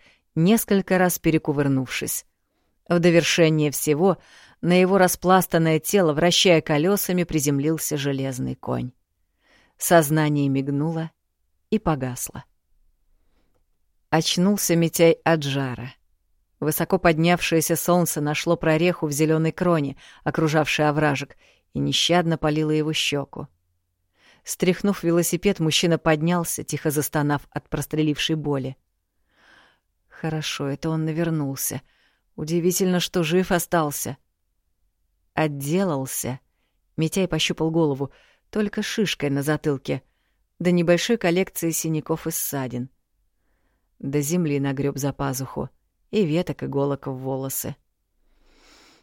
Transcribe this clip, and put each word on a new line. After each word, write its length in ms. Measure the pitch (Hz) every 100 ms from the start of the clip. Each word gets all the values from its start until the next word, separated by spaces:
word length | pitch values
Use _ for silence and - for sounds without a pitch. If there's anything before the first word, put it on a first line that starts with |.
| _ _ _ 160
несколько 600 | 170 226 - 196 - 185
раз 220 | 180 -
перекувырнувшись. 1040 | 165 156 - 143 139 135 127 - - - - _ _ _ _ _ -
В 120 | 175
довершение 720 | 170 165 151 - 160 156 147
всего 460 | - 151 143 190 160 - - - _
на 180 | 165 180
его 180 | 185 196
распластанное 800 | 180 - 180 185 175 170 160 156
тело, 340 | - 202 165
вращая 480 | 147 175 - 196 160
колесами, 640 | - 147 175 202 - 180
приземлился 760 | 170 156 143 139 151 160 - 147
железный 580 | 139 135 135 127 131 127
конь. 360 | - 123 123 - _ _ _ _ _ _ _ -
Сознание 720 | - 170 147 156 151 147 139
мигнуло 640 | 135 139 143 160 160 160 _ _ _ _ _ -
и 100 | 214
погасло. 640 | 175 147 127 123 - 131 - _ _ _ _ _ _ _ _ _ _ _ _ _ _ _ _
Очнулся 680 | 165 - - 190 202 - 170
Митяй 400 | 165 - 165 160 -
от 180 | 165
жара. 500 | 139 139 135 117 131 - _ _ _ _ _ -
Высоко 360 | 151 156 165 190
поднявшееся 760 | 175 156 165 175 - 165 151 160
солнце 460 | - 175 165 160
нашло 340 | 147 151 175 165
прореху 520 | 165 156 180 170 151
в 40 |
зеленой 400 | 139 156 160 160
кроне, 460 | - 180 165 139 - - -
окружавшей 640 | 156 147 156 156 147 - 151
овражек, 480 | 147 151 135 - - _ _ _
и 60 | 147
нещадно 580 | 143 135 151 175 165 160
палило 340 | 156 151 151
его 220 | 156 151
щеку. 540 | 156 - 143 139 - 143 _ _ _ _ _ _ _ _ _ -
Стряхнув 580 | - 180 175 202 190
велосипед, 560 | 170 170 165 170 202 185
мужчина 380 | 156 - 180 160
поднялся, 680 | 165 151 165 175 165 -
тихо 260 | - 147 160
застонав 600 | 147 - 151 147 143 -
от 160 | - -
прострелившей 680 | 147 - 156 156 147 - 156
боли. 400 | 147 139 131 139 _ _ _ _ _ _ _ - _ _ _ _ _
Хорошо, 600 | - 160 156 - - 139
это 220 | 139 160
он 140 | 160
навернулся. 800 | 156 156 165 156 139 135 - - - _ _ _ _ -
Удивительно, 640 | 156 175 175 175 180 180
что 220 | - 185
жив 280 | 156 180 180
остался. 680 | 175 - 170 151 - 120 139 _ _ _ _ _ _ _ _ _ _ _
Отделался. 1080 | - 156 143 139 175 190 139 131 - - 131 _ _ _ _ _ -
Митяй 320 | 160 196 180
пощупал 440 | 156 - 175 160
голову, 420 | 165 151 135 139 - _ _ _
только 300 | 208 208 -
шишкой 500 | - - 196 - 147
на 120 | 139
затылке, 580 | 143 151 156 135 - 135 - _ _ _ _ -
да 120 | 175
небольшой 460 | 175 170 175 - 233
коллекцией 560 | 180 175 190 - 165
синяков 520 | 156 160 156 - 160 160
и 60 |
ссадин. 580 | - - 143 127 123 131 _ _ _ _ _ _ _ _ _ _ _
До 220 | 135 147
земли 380 | 143 180 156 143
нагреб 380 | 139 135 139 139
за 140 | 139
пазуху, 580 | - 139 131 131 139 139 _ _ _ _
и 120 | 220
веток, 400 | 165 160 - -
иголок 440 | 135 139 143 139 139
в 60 |
волосы. 600 | 131 131 135 135 - - 143 _ _ _ _ _ _ _ _ _ _ _ _